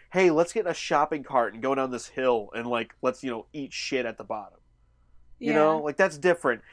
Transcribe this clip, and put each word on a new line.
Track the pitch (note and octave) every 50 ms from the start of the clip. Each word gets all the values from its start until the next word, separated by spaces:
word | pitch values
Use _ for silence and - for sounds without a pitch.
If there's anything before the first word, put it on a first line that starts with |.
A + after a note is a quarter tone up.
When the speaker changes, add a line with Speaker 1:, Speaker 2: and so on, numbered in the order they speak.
| - _
Speaker 1:
"Hey, | - F3+ F#3+ F3
let's | D#3 D#3 F3 E3+ -
get | A3+ F#3+
in | F3
a | D#3+
shopping | - - - E3+ C#3+ D3+ - E3 D3 B2
cart | - C3+ B2+ A#2 G2+ G#2
and | A2+ A#2+
go | C3+ C#3
down | C#3 C3+ B2+
this | B2 A#2 - -
hill | - C3+ C3 B2+ A#2+ A2+ G2+ - -
and, | A2+ A#2 A#2+
like, | A#2+ A#2 A#2 - _ _
let's, | - B2+ B2+ - -
you | C3
know, | A#2 A2+ - _ -
eat | D3+ C#3 - -
shit | - - - C3+ B2+ A#2+
at | A2+ A2 -
the | G#2+
bottom." | - A2+ G#2+ G2 F2+ - _ _ _ _ _ _ _ _ _ _ _ - - - _ - -
You | B3 A3+
Speaker 2:
Yeah. | D3+ D3+
Speaker 1:
know? | D3+ D#3 D#3+ D#3
Like, | D3 D3+ C#3+ -
that's | F#3+ F#3+ D3+ D3
different | D#3+ F3+ E3+ F3 - C3+ A#2 A2 - -